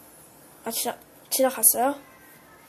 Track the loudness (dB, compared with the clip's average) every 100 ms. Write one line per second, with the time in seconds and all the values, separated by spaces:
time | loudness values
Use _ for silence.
0 | -20 -20 -20 -20 -20 -14 -10 -6 -6 -8
1 | -16 -20 -6 0 0 2 2 4 0 -2
2 | -12 -20 -20 -20 -20 -20